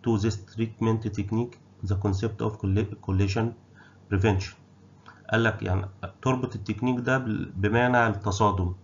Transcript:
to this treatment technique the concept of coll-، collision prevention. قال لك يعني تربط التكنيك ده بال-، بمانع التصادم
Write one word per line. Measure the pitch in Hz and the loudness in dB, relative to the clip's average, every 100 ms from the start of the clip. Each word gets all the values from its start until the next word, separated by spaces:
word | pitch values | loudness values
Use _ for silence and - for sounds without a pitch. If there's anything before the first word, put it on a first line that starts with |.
| 120 | 2
to | 110 | 2
this | 110 98 | 2 -2
treatment | - 107 113 - 113 107 110 104 | -8 -6 -6 0 0 0 -2 -4
technique | 101 110 120 - - - 95 | -2 -2 -2 -8 -20 -12 -2
the | 98 | 0
concept | 104 95 113 - | 0 0 -2 -2
of | 113 107 | -4 -2
coll-، | 98 98 101 - - | 0 0 -2 -6 -2
collision | 95 101 113 117 113 _ - - - - | 0 2 2 -2 -4 _ -20 -20 -20 -2
prevention. | 98 107 95 - - - - - - - - - | 2 2 2 -4 -14 -20 -20 -20 -20 -20 -20 -2
قال | 113 | 2
لك | 113 104 | 2 0
يعني | 101 92 95 - 101 - | -2 -2 -2 -10 -16 -4
تربط | 131 127 123 104 | -2 -2 -2 -6
التكنيك | 98 107 123 123 | -6 -2 0 0
ده | 120 131 | 0 0
بال-، | 117 104 - - | 0 -4 -4 -2
بمانع | 101 117 123 123 113 | 2 4 4 4 4
التصادم | 98 107 98 107 95 90 92 | 0 -2 2 2 2 -2 -4